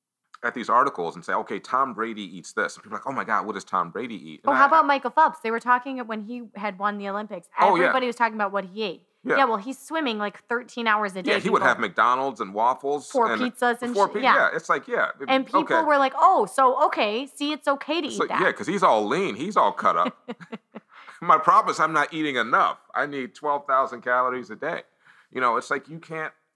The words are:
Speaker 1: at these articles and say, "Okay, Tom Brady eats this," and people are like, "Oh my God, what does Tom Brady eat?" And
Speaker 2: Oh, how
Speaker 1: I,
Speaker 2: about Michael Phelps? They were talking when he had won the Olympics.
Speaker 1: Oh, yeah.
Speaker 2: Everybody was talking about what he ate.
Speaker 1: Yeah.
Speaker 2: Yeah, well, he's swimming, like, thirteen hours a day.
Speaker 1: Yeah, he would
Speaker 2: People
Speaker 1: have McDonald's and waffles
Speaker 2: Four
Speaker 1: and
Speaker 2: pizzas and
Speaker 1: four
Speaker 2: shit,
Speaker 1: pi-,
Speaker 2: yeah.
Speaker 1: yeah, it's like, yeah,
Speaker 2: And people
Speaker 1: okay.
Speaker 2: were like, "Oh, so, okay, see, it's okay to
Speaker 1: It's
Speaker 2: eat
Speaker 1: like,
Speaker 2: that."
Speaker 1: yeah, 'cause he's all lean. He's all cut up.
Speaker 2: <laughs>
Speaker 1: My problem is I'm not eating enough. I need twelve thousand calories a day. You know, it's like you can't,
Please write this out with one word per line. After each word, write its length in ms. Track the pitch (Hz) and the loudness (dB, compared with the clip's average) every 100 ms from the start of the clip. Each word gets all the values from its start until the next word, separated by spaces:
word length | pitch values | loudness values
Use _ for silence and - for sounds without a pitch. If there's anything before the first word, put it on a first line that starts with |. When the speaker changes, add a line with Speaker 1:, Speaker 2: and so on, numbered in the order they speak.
| _ _ _ - | _ _ _ -10
Speaker 1:
at 100 | 120 | -8
these 160 | 120 104 | -6 0
articles 460 | 117 139 - 85 82 | 2 2 0 -6 -6
and 80 | |
say, 80 | 82 | -4
"Okay, 240 | 95 - 104 | -4 -4 -10
Tom 340 | - 127 135 | -4 -2 -2
Brady 300 | 104 113 107 | -4 -8 -8
eats 280 | 98 87 - | -12 -14 -10
this," 240 | - 90 - | -4 -4 -6
and 80 | |
people 140 | 107 104 | -12 -10
are 20 | |
like, 80 | 131 | -8
"Oh 60 | |
my 100 | 131 | -6
God, 220 | 101 104 98 | -2 -2 -2
what 80 | |
does 100 | 101 | -8
Tom 280 | - 92 87 | -4 -4 -4
Brady 240 | 92 123 107 | -6 -10 -10
eat?" 260 | 78 80 | -14 -6
And 80 | - | 0
Speaker 2:
Oh, 40 | 262 | 4
how 80 | 277 | 4
Speaker 1:
I, 20 | |
Speaker 2:
about 180 | 320 294 | 4 4
Michael 260 | 277 247 | 0 0
Phelps? 280 | - 311 175 | 2 2 2
They 120 | 226 | -6
were 80 | 226 | -4
talking 380 | 240 247 269 262 226 | 0 0 0 -10 -6
when 180 | 220 | -8
he 260 | 208 247 226 196 | -8 -12 -14 -8
had 200 | 208 190 | -8 -4
won 200 | 202 208 | -4 -4
the 100 | 202 | -6
Olympics. 400 | 196 208 190 - - | -6 -6 -12 -8 2
Speaker 1:
Oh, 160 | 202 175 | 4 6
yeah. 60 | |
Speaker 2:
Everybody 240 | 180 254 247 | 4 2 0
was 100 | 233 | 0
talking 180 | 233 220 | 0 0
about 160 | 202 | -4
what 140 | 196 190 | -4 -6
he 180 | 196 | -6
ate. 240 | 214 - _ _ | -6 -8 _ _
Speaker 1:
Yeah. 140 | 247 269 | 0 2
Speaker 2:
Yeah, 80 | 262 | 4
well, 100 | 220 | 2
he's 240 | 208 269 | -4 -12
swimming, 380 | - 320 285 214 | -6 -4 -2 -2
like, 280 | 208 - - | -4 -8 -6
thirteen 360 | 233 233 - 226 | -6 -6 -4 0
hours 300 | 214 208 185 | 2 0 -4
a 80 | |
day. 80 | 185 | -2
Speaker 1:
Yeah, 80 | - | 0
he 100 | - | 0
would 100 | - | 2
Speaker 2:
People 80 | 131 | 2
Speaker 1:
have 100 | 113 | 2
McDonald's 600 | 110 87 113 127 135 117 | 0 2 2 2 -2 -4
and 120 | 101 | -8
waffles 560 | 101 120 131 139 143 123 | -2 0 0 -4 -6 -4
Speaker 2:
Four 220 | 269 226 | 0 0
Speaker 1:
and 100 | 220 | 0
Speaker 2:
pizzas 400 | 247 - 247 233 | -2 -2 -2 0
and 120 | 247 | -2
Speaker 1:
four 140 | 233 190 | 0 0
Speaker 2:
shit, 80 | 208 | 2
Speaker 1:
pi-, 40 | |
Speaker 2:
yeah. 160 | 254 220 | 2 4
Speaker 1:
yeah, 140 | 120 | 2
it's 140 | 160 - | 0 -2
like, 180 | 156 - | -4 -2
yeah, 220 | 240 101 - 139 | -2 -2 -4 0
Speaker 2:
And 160 | 262 262 | 0 2
people 160 | 285 | 0
Speaker 1:
okay. 200 | - - | 2 0
Speaker 2:
were 160 | 302 285 | 2 2
like, 140 | 269 - | 2 4
"Oh, 280 | 349 349 277 | 4 4 2
so, 380 | - 262 262 320 | 4 4 4 2
okay, 380 | - 220 214 277 | 2 -2 -2 -6
see, 260 | - 294 | -6 -6
it's 160 | 302 - | -4 -2
okay 320 | 277 - 320 | -2 -2 -4
to 60 | 277 | -4
Speaker 1:
It's 100 | 208 | -4
Speaker 2:
eat 20 | |
Speaker 1:
like, 80 | 151 | -4
Speaker 2:
that." 120 | - | 0
Speaker 1:
yeah, 100 | 180 | 0
'cause 160 | - 110 | 0 -4
he's 160 | 190 | 2
all 240 | 180 113 104 | 4 4 2
lean. 280 | 151 190 101 | 0 -2 -4
He's 200 | 170 196 | -4 2
all 160 | 110 | 2
cut 240 | - 98 87 | 2 2 2
up. 320 | 240 - - | 0 -2 -18
Speaker 2:
<laughs> 960 | - - 233 _ 214 _ - - - | -18 -16 -18 _ -20 _ -20 -20 -6
Speaker 1:
My 160 | 175 156 | 4 4
problem 340 | 170 196 196 | 6 4 4
is 80 | 156 | 2
I'm 140 | 156 | 2
not 200 | 160 143 | 2 0
eating 220 | 160 151 127 | -2 -2 -2
enough. 440 | 113 175 123 - _ | 2 2 2 0 _
I 120 | - 143 | -4 -4
need 280 | 143 123 | -4 -10
twelve 320 | - 147 143 143 | -6 -2 -2 0
thousand 360 | 135 127 123 | 0 0 -4
calories 480 | 123 123 127 127 107 | -2 0 0 -2 -8
a 80 | 110 | -8
day. 260 | 143 175 - _ _ _ _ | -6 -8 -10 _ _ _ _
You 80 | 120 | -2
know, 160 | 127 117 | 0 0
it's 160 | - | -2
like 160 | 143 139 | -6 -6
you 120 | 160 | -18
can't, 340 | 160 160 156 _ _ | -12 -10 -10 _ _